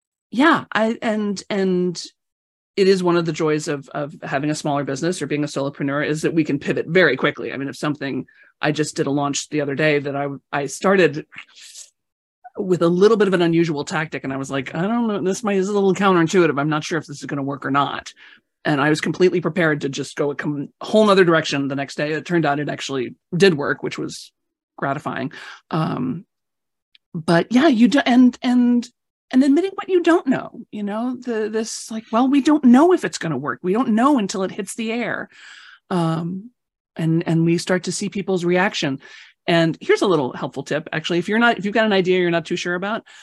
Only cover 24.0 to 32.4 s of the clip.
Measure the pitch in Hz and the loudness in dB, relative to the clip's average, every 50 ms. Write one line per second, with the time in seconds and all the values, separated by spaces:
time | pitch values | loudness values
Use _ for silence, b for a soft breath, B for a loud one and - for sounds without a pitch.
24 | - - - - - - _ _ _ _ _ _ _ _ _ - 175 139 139 147 | -10 -10 -12 -14 -16 -20 _ _ _ _ _ _ _ _ _ -6 -4 -4 -4 -4
25 | - 123 - - 127 156 B B B B B B B - - 160 160 175 160 - | -6 -6 -4 -4 -4 -6 B B B B B B B -6 -4 -2 -2 -2 -2 -4
26 | - - 170 170 220 _ _ _ _ _ _ _ _ _ _ _ _ _ _ _ | -4 -4 -6 -8 -10 _ _ _ _ _ _ _ _ _ _ _ _ _ _ _
27 | _ _ - 170 160 - 170 170 - - - 247 302 339 254 208 240 208 233 277 | _ _ -12 -6 -2 2 2 2 2 2 2 4 4 4 6 6 4 4 4 2
28 | - - 240 254 254 247 - - - 254 247 247 240 240 240 240 226 - _ _ | 2 4 6 6 6 6 4 2 0 0 2 2 2 2 2 0 0 -4 _ _
29 | _ _ _ _ _ - - 254 277 294 277 330 370 392 381 392 381 359 381 349 | _ _ _ _ _ 0 2 4 4 6 4 4 2 0 -4 -8 -2 0 0 2
30 | 330 339 320 370 - - 214 - - - - - - - - 208 202 202 208 220 | 4 4 2 4 2 0 -2 -2 -2 -8 -14 -18 -18 -14 -10 -8 -6 -6 -4 -4
31 | 240 254 247 247 - 247 226 220 220 208 214 220 220 220 - - - - 226 220 | -4 -6 -6 -8 -6 -6 -4 -4 -4 -2 -2 -4 -4 -6 -8 -12 -12 -10 -10 -12
32 | - - 220 226 262 262 285 285 | -6 -2 2 2 4 4 4 4